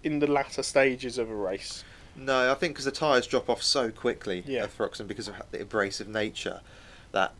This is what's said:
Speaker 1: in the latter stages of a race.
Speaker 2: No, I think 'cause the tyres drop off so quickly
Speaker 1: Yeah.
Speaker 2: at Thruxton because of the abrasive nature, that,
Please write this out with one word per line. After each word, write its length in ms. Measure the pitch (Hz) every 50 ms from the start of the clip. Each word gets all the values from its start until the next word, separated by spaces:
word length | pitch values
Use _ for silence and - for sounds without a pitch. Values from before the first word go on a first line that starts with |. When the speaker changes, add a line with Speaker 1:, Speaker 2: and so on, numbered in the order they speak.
| -
Speaker 1:
in 160 | 160 151 147
the 80 | 147 147
latter 340 | 143 143 139 - - - 127
stages 540 | - - 143 135 135 127 127 131 123 113 123
of 120 | 117 113
a 60 | 110
race. 500 | 104 101 92 98 98 - - - - - - - - - - - -
Speaker 2:
No, 340 | 135 135 135 131 127 127
I 40 | 135
think 200 | - 180 170 139
'cause 100 | - -
the 60 | 135
tyres 340 | 131 - 160 151 135 123 117
drop 240 | - - 123 - -
off 140 | 120 - -
so 260 | - - 143 123 113
quickly 540 | 110 - - 120 - - - 107 92 90 90
Speaker 1:
Yeah. 180 | 143 135 120 107
Speaker 2:
at 140 | 101 - -
Thruxton 300 | 110 - - - 107 98
because 220 | 101 - 104 101
of 60 | 101 - - -
the 100 | - -
abrasive 480 | - 104 - 107 98 98 - - 104 101
nature, 500 | 107 110 107 107 - - - 104 - - - - - - - - - - - - -
that, 200 | 98 95 - - -